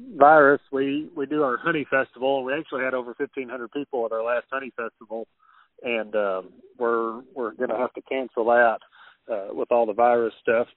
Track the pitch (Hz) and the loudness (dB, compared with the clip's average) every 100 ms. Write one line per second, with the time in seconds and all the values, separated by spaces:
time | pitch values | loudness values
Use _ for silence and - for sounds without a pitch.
0 | 254 180 143 156 139 143 - 135 139 143 | -16 4 8 10 8 6 0 -4 -2 -4
1 | 156 - 139 151 143 120 160 165 131 135 | -6 -8 -4 0 0 -2 -2 -4 -2 -2
2 | 131 120 131 139 127 143 156 139 131 127 | -2 -4 -2 -2 -2 -6 -6 -6 -4 -4
3 | 120 113 143 - 123 127 117 143 139 127 | -8 -8 -8 -8 -10 -10 -8 -8 -6 -4
4 | 113 113 113 120 - 135 131 - 113 - | -2 -2 -2 -4 -4 -8 -8 -10 -10 -12
5 | 113 113 110 _ _ _ _ _ 123 113 | -12 -12 -12 _ _ _ _ _ -4 -4
6 | 107 107 101 92 92 - - - 120 117 | -2 -2 0 -2 -6 -18 -20 -4 -2 0
7 | 113 113 127 - 113 87 123 113 123 - | -2 -8 -14 -10 -8 -6 -4 -4 -4 -8
8 | - 131 127 - 113 120 117 110 - _ | -8 -8 -6 -2 2 4 4 0 -8 _
9 | - _ - 107 98 - - 120 113 101 | -20 _ -8 -8 -6 -8 0 0 2 2
10 | 120 120 117 - - 113 123 | 4 4 0 -4 -2 0 -2